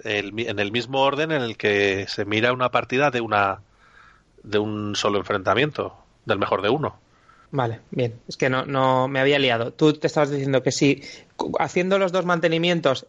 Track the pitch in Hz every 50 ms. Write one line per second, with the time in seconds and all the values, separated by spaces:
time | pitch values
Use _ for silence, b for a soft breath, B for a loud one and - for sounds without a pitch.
0 | - 113 107 104 101 98 101 110 120 117 110 101 104 101 107 120 117 117 135 135
1 | 135 139 139 135 156 160 160 143 123 113 107 - - 104 104 101 101 101 95 98
2 | 98 - - - 104 101 107 110 110 120 127 127 127 123 - 123 117 - 123 131
3 | 143 143 123 123 117 110 107 104 101 98 98 - - b b b b b b b
4 | b b b b b _ _ - - 104 101 104 104 107 107 104 104 104 104 -
5 | - 110 101 101 92 - 107 101 92 104 95 110 139 151 143 - 98 95 - -
6 | _ _ _ _ _ - 107 98 101 - 113 98 95 104 123 156 139 107 - -
7 | _ b b b b b b b b b - 139 127 113 110 - - _ - -
8 | 127 117 113 - - - - - - 135 131 131 131 143 139 135 131 131 131 127
9 | 127 135 139 135 131 139 147 143 135 127 117 113 117 123 - - 156 151 151 151
10 | - 156 - 160 147 139 147 143 135 139 135 131 123 - - - 156 139 139 139
11 | B B B B B B _ - - - - - 160 143 - 180 175 185 196 196
12 | 196 180 170 190 180 180 180 170 170 170 160 165 165 175 175 170 - 147 131 -
13 | -